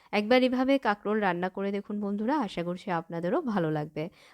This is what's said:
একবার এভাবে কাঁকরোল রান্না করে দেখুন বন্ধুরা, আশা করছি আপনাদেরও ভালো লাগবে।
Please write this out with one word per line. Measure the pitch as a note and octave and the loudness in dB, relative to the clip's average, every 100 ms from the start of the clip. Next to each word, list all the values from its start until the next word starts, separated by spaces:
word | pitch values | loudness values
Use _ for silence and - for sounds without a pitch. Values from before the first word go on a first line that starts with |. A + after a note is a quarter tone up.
| _ | _
একবার | G#3 G#3 B3+ | -4 4 4
এভাবে | B3+ B3+ C4 C#4 | 4 2 2 2
কাঁকরোল | B3 G#3 G3+ G#3+ | 2 -2 0 0
রান্না | G3+ F3 F#3 | 2 0 -2
করে | F#3+ G3 | -2 -4
দেখুন | G3+ - G#3 | -4 -6 -6
বন্ধুরা, | G3+ G3+ G#3+ D4+ | -4 -2 0 0
আশা | G#3+ - | -2 -4
করছি | E3+ F3+ - | -4 -4 -2
আপনাদেরও | E3+ E3+ E3+ F3 C4+ | -4 -4 -4 0 0
ভালো | D4 G3+ D#3+ | 0 0 0
লাগবে। | D#3 D3+ - D#3+ - - | -2 -4 -6 -8 -10 -20